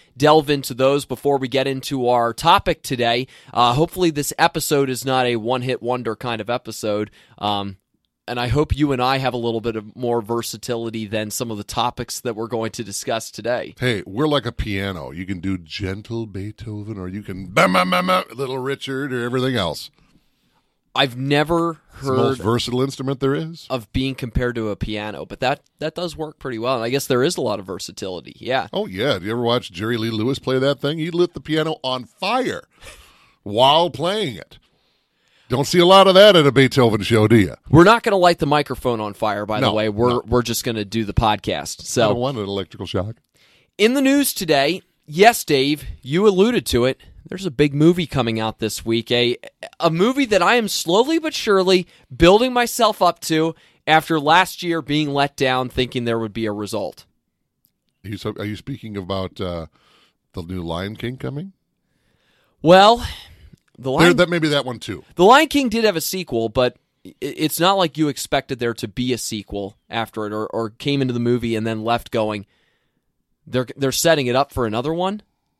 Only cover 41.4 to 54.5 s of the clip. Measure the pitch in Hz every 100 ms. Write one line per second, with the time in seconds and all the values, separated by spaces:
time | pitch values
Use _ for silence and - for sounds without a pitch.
41.4 | - 85 71 - - - 110 120 127 131
42.4 | 98 98 92 - 95 101 98 113 _ _
43.4 | _ _ _ - 214 269 269 285 277 -
44.4 | 175 143 143 185 - _ - 151 208 233
45.4 | - 143 139 147 131 - 123 156 214 185
46.4 | 214 240 123 127 127 131 - - - 185
47.4 | 190 120 151 139 160 180 165 143 117 110
48.4 | 110 104 110 - 113 113 113 120 120 123
49.4 | - - - - 170 160 214 269 262 202
50.4 | 175 240 208 - 165 185 262 330 311 -
51.4 | - 196 185 185 170 _ _ 123 170 202
52.4 | 254 247 240 - 220 208 180 - - 160
53.4 | 160 160 _ _ - 156 - 160 143 165
54.4 | 185